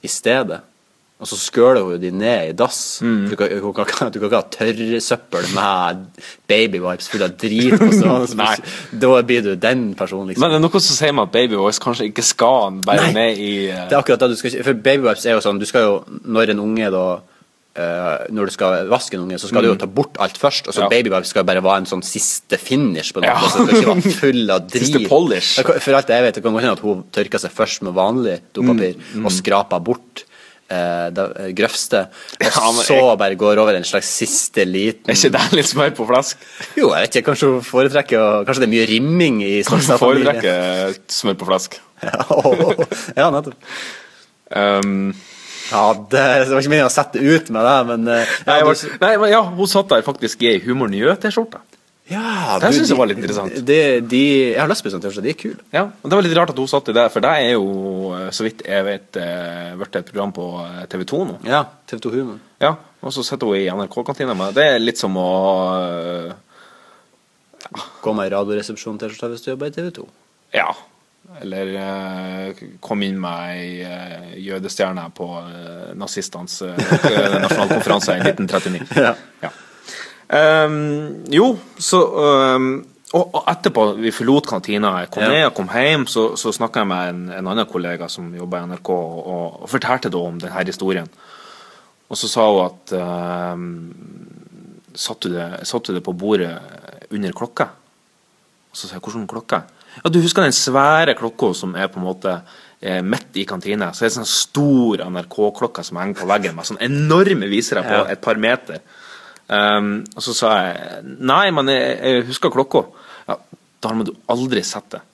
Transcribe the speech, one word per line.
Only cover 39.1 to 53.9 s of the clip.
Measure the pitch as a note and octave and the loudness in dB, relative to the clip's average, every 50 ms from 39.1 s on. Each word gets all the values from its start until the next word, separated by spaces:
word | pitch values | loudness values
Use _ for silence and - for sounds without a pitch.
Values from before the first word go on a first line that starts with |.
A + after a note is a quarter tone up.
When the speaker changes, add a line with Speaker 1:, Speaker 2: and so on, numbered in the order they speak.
| D#3+ F3+ F3 D#3 B2+ G#2+ G2+ | 2 4 4 4 2 0 0
Speaker 1:
i | G2 G2+ G#2 G2 | 0 0 0 0
Speaker 2:
Kanskje | - | 2
hun | - - | 2 2
Speaker 1:
Stokstad-familien. | D3 B2+ C3 A#2+ - B2 C3+ C3+ B2 C#3 C#3+ A#2 G#2+ | 4 4 2 4 4 4 4 4 4 2 2 2 0
Speaker 2:
foretrekker | F#2+ F2+ F2+ F2+ F#2 F#2 F#2 F#2+ G2 F#2+ - - _ | 0 0 2 0 0 0 -2 -2 -2 -4 -6 -10 _
smør | - - - G#2+ G2 | -8 -4 -2 -2 -2
på | F#2 F#2+ | -2 0
flask? | F#2 F#2+ F#2+ - - - - - _ | 0 0 0 0 -4 -14 -18 -20 _
Speaker 1:
<laughs> | _ _ - | _ _ -8
Ja, | - - - - - | -6 -4 -4 0 0
og, | D3+ D3 - C#3+ B2+ - A#2+ F3 - - E3 - - - - - - | 2 4 4 4 4 4 4 2 2 0 0 -2 -2 -8 -8 -8 0
ja, | - C#3+ E3 | 2 2 2
nettopp. | D3+ C#3+ D3 C#3+ A#2+ _ - - - - - - - - - - - - - _ _ _ _ _ - | 2 0 -4 -6 -14 _ -18 -16 -14 -14 -14 -14 -16 -18 -20 -20 -20 -20 -20 _ _ _ _ _ 0
Speaker 2:
Ehm. | G2+ G2+ G2+ G2+ G2 G2+ G2+ G2 F#2+ G2 G2 F#2+ - - - - - - - - - - - | 2 4 4 4 4 2 0 0 -2 -2 -4 -6 -8 -12 -20 -20 -20 -20 -18 -16 -14 -12 -2
Speaker 1:
Ja, | - G#2 G#2 G#2 A2 | 2 4 4 4 4
det, | G2 G#2 G2+ C3 C3+ C3+ C#3 B2+ C3+ C3 | 2 -2 0 2 4 4 4 4 4 4
det | C3 | 4
var | C3+ C3+ C3+ | 2 0 2
ikke | C#3+ | 2
meningen | D3 D3+ C#3+ | 2 4 4
å | B2+ | 4
sette | - - C#3+ - - A#2+ | 4 2 0 0 0 0
ut | C3+ C#3 D#3+ D#3+ D#3+ - | 4 4 4 4 2 0
med | A#2 A2 A2+ | -2 2 4
det, | A#2+ C#3 C3+ B2 | 4 4 4 4
men, | A#2+ A#2+ A#2 A2+ A#2 | 2 0 0 0 2
eh, | A#2 A#2 A#2 A2 - - - | 2 2 2 0 -2 -4 0
Speaker 2:
Nei, | - C#3 | 2 4
Speaker 1:
ja, | |
Speaker 2:
jeg | D3 D3+ | 6 6
Speaker 1:
du | D3+ D#3 D3+ - D3 | 6 4 2 0 -10
Speaker 2:
var, | - - F#3 F#3+ | -2 2 2 4
nei, | A3 G#3 | 4 4
men | G#3 G#3+ | 4 6
ja, | G#3 A3+ A3 | 6 4 4
hun | F3+ F3+ F3 G3 | 2 0 -2 -2
satt | F#3+ - G3 G3 G3 | 2 2 2 2 4
der | C#3+ A#2 A2 | 4 2 4
faktisk | - C#3 - - A2 - - A#2+ | 2 -4 -4 -4 -4 -2 0 2
i | A#2+ A2 | 2 2
en | F#2+ F2+ | 2 2
Humor | A#2 B2 C3 C3 G#2+ | 0 -2 0 0 -2
Nye-T-skjorte. | G2 G2 A2 D3 F#3 G3 - G#3+ G3+ - A3+ A3+ - - - _ _ _ _ _ _ _ _ - | -2 0 2 2 2 2 0 -2 -2 -2 -4 -4 -8 -18 -20 _ _ _ _ _ _ _ _ -10
Speaker 1:
Ja, | E3+ G#3 A3+ A3+ A3 G3 F3 B2+ G#2 F#2+ | -8 -6 -4 -4 -4 -4 -2 -2 0 2
Speaker 2:
Det | F2 G#2 C3+ | 4 4 4
Speaker 1:
du, | |
Speaker 2:
synes | D3 - - | 4 4 4
jeg | C#3 | 4
Speaker 1:
de, | B2+ | 4
Speaker 2:
var | B2 | 4
litt | G#2+ G2+ G#2 | 2 2 -2
interessant. | A2 F#2+ G#2 G#2 G2 F#2 - C3+ B2 | -4 -4 -4 -4 -4 -6 -6 -6 2
Speaker 1:
de, | B2 C#3+ D#3 D#3 C#3+ | 4 4 4 6 4